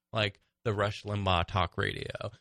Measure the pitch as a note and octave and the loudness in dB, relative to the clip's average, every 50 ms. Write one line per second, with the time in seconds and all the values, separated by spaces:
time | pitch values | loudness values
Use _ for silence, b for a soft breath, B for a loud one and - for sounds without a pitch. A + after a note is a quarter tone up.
0 | _ _ - A2+ G#2 G2+ - _ _ _ _ _ - A#2 G2+ G#2 G2+ G#2 G#2 - | _ _ -2 0 0 0 -2 _ _ _ _ _ -2 0 2 2 2 0 0 -4
1 | - G#2 G#2 G#2 G2 F#2+ F2+ E2+ E2+ - - F#2+ F2 - - - G2+ G2 F#2 - | -6 -4 -4 0 2 4 4 4 2 2 2 0 0 0 0 -2 -2 -2 -2 -4
2 | - - - - - G#2 B B | -6 -8 -8 -8 -8 -10 B B